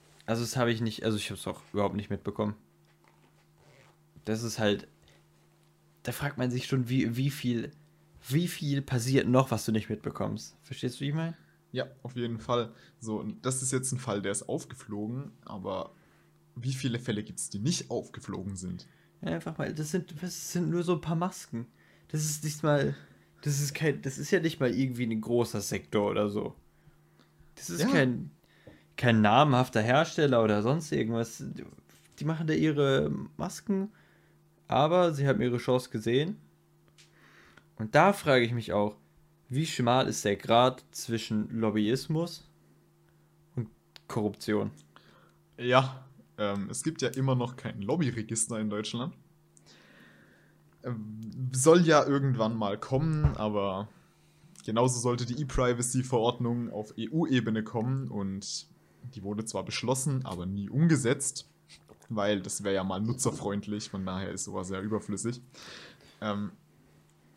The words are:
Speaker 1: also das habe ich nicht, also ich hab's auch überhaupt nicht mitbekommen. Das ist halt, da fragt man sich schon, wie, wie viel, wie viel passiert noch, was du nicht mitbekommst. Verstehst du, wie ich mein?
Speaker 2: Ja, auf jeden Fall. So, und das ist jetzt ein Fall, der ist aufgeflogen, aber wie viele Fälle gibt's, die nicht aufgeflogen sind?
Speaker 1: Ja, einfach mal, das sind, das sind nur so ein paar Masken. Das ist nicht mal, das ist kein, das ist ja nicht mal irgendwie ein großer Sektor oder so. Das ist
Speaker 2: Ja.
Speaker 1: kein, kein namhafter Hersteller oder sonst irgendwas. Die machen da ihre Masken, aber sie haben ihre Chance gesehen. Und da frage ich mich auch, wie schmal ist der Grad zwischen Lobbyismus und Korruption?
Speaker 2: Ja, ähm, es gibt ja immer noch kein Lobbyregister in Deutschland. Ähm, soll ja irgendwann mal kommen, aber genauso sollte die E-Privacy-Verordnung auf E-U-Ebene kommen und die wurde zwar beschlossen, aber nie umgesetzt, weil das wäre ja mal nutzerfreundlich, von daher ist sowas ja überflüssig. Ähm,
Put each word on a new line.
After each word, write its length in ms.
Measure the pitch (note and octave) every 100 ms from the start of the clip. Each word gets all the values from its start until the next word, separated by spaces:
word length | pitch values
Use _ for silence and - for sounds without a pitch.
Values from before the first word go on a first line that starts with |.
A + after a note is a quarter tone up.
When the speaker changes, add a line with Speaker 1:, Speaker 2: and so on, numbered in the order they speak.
| _ -
Speaker 1:
also 160 | - A2+
das 160 | A#2 B2
habe 160 | A#2+
ich 80 | A2+
nicht, 240 | A#2 G#2+
also 140 | A2 G#2+
ich 120 | -
hab's 160 | G2 -
auch 140 | F2+ -
überhaupt 220 | G2+ G2+ F#2
nicht 120 | G#2
mitbekommen. 460 | G2+ - - G#2+ G#2 _ _ _ _ _ _ _ _ _ _ - - - _ _ -
Das 180 | - A2
ist 160 | A#2 G#2+
halt, 300 | G#2+ G2+ - _ _ _ _ _ _ _ _ _ _ _
da 100 | -
fragt 260 | A#2+ C#3+ -
man 120 | B2+
sich 160 | B2 -
schon, 220 | C3+ A#2+
wie, 260 | C3 G#2
wie 140 | A#2 C#3
viel, 440 | C#3 B2 A#2 A2 - - _ _ - -
wie 220 | C#3 F3
viel 320 | - D3+ C#3
passiert 480 | C#3 B2+ A#2 C3 G2+
noch, 220 | B2+ C3
was 160 | A2 -
du 60 |
nicht 180 | A2 G#2
mitbekommst. 680 | G#2+ - - G2 G#2+ - -
Verstehst 340 | - C3 B2+ B2
du, 40 |
wie 100 | C#3
ich 40 |
mein? 220 | D3+ E3 E3 _ _ _
Speaker 2:
Ja, 140 | A#2+ C3 -
auf 140 | B2 B2
jeden 220 | A#2+ A2+
Fall. 340 | - A#2+ A2+ - - _
So, 180 | A2 G#2+
und 260 | - -
das 180 | B2+ C3
ist 100 | B2+
jetzt 200 | C3 C3
ein 60 | B2
Fall, 240 | - G#2
der 100 | G2
ist 160 | G2+ -
aufgeflogen, 840 | D3 - - - G#2 G#2+ B2 C#3+ -
aber 500 | - G2+ F#2+ F#2+ E2 - _ _ _ _ _
wie 200 | - A#2+
viele 240 | C3+ C3+ A#2
Fälle 240 | - G#2
gibt's, 260 | G#2+ G2 -
die 100 | G2+
nicht 320 | A#2 F3 -
aufgeflogen 680 | A#2 - - - F#2+ F#2+ F#2+
sind? 300 | F2+ F2+ - _ _ _
Speaker 1:
Ja, 60 | -
einfach 280 | E3 E3 D#3+
mal, 180 | D3
das 160 | D#3 D3+
sind, 240 | F#3+ F3+ D3
das 300 | F3+ - -
sind 180 | F3 E3
nur 120 | E3+
so 120 | F3
ein 60 | F3
paar 160 | - E3
Masken. 500 | F3 - - A#2 B2 _ _ _ _
Das 160 | D#3
ist 200 | D3+ D3+
nicht 180 | D#3 D3
mal, 320 | D#3+ D3 C#3+ C#3+ - - _ _
das 200 | D3+ C#3
ist 140 | C#3+
kein, 280 | - D#3+ C#3+
das 160 | C#3 -
ist 120 | D3
ja 100 | F#3+
nicht 200 | D#3+ D#3
mal 100 | B2+
irgendwie 360 | A#2 C3+ A#2+ B2
ein 140 | A2+
großer 420 | A2 A#2+ A2+ G#2+
Sektor 480 | G2 G#2 - A2 G#2
oder 180 | G#2 G#2
so. 260 | G#2 - - _ _ _ _ _ _ _ _ -
Das 160 | - -
ist 120 | F3
Speaker 2:
Ja. 60 | F#3+
Speaker 1:
kein, 420 | E3+ C3 B2 - - _ _ - - _ -
kein 260 | B2 A2+
namhafter 580 | G#2 A2+ D3 B2 B2+ A2+
Hersteller 640 | G#2+ C3 E3 - D3 B2
oder 180 | A2 G#2
sonst 300 | G#2+ D3+ D#3
irgendwas. 500 | C#3+ A2+ A#2 A2+ - - - - - - - _ -
Die 60 | C#3+
machen 200 | D#3+ D#3+
da 60 |
ihre 580 | D#3 D#3 D3 C#3+ C3+ D3+ C#3 - -
Masken, 520 | F3 - - G3 G3 - _ _ _ _ _ _ -
aber 460 | A#2 D3+ F3 F3
sie 120 | D3 C#3
haben 140 | C3
ihre 160 | B2 A#2+
Chance 320 | A#2 B2+ B2
gesehen. 480 | A2+ G#2+ B2 D#3+ G#3+ - _ _ _ _ _ - _ - - - - _ -
Und 180 | A2
da 180 | D3 F3+
frage 320 | G3 D3+ C3
ich 80 | A#2
mich 220 | A#2+ G#2+
auch, 220 | F#2 G#2 G#2 _ _ _ _ _
wie 180 | B2+ D#3+
schmal 420 | - A#2+ B2+ C3
ist 160 | B2
der 120 | G#2 G2+
Grad 480 | - A2+ B2+ B2+ -
zwischen 560 | - - A2+ - G#2+ G#2+
Lobbyismus 1000 | A2+ A2 G#2+ G#2+ C3 - D#3+ E3+ - - _ _ _ _ _ _ _ _ _ _ -
und 120 | A2 - _ - -
Korruption? 640 | - G#2 G2 - G#2 G#2 - - - - - _ _ _ -
Speaker 2:
Ja, 460 | B2 B2+ C3 - - - - -
ähm, 300 | G#2 G2+ F#2+
es 120 | -
gibt 200 | - D#3+
ja 60 | B2+
immer 260 | C3+ C3+
noch 220 | B2+ A#2+ B2+
kein 260 | A2+ -
Lobbyregister 760 | G2 D#3 C#3+ A2+ A2 A2+ - A2+
in 100 | A2
Deutschland. 440 | G#2 G#2+ A#2 C3+ - _ _ _ _ - - - - - - - - _ _ _ _
Ähm, 360 | C3 A#2 G#2+ G#2+ A2 C3 B2+
soll 340 | C3 C#3+ E3+ E3
ja 180 | D3+ C#3+
irgendwann 500 | C#3 C3+ B2 A2 A2+
mal 220 | G#2 G#2
kommen, 460 | - C3+ D#3+ D#3 D3+ -
aber 520 | G#2+ G#2 G2 F#2+ G#2+ - _ _ _ _ - -
genauso 340 | - A2+ B2+ B2
sollte 280 | A#2+ B2 A#2+
die 140 | B2
E-Privacy-Verordnung 1300 | C#3+ - B2+ A#2+ A#2+ C3 B2+ B2 A2+ B2 A#2+ A#2+ A#2+
auf 260 | G2+ G#2+ -
E-U-Ebene 640 | A2+ D#3+ E3+ B2+ A2+ A2
kommen 460 | G#2+ A#2+ A#2 C3+ C3
und 600 | G#2+ G2 F#2+ - - - _ _ _ -
die 80 | -
wurde 220 | F#2+ G#2
zwar 200 | A2 G2
beschlossen, 600 | F2+ - A#2 C3 D3+ C3
aber 220 | C3 F2+ F2+
nie 240 | G2 G2+
umgesetzt, 800 | C3 E3 D3+ A#2 C3 - - - _ _ - _ - -
weil 320 | A2 G2+ G#2
das 240 | F#2+ -
wäre 100 | G2+
ja 100 | G2
mal 160 | F#2+ F#2
nutzerfreundlich, 880 | A2 B2+ A#2+ G#2 G2+ G2+ G2+ G#2 -
von 160 | G2 F#2
daher 240 | F#2 F#2+
ist 140 | F#2+
sowas 260 | - G2 F#2
ja 100 | F#2+
überflüssig. 600 | G#2 G#2+ - G2+ A2 B2 - - - - - - - -
Ähm, 320 | G#2+ G2+ G#2 - _ _ _ _ _ _ _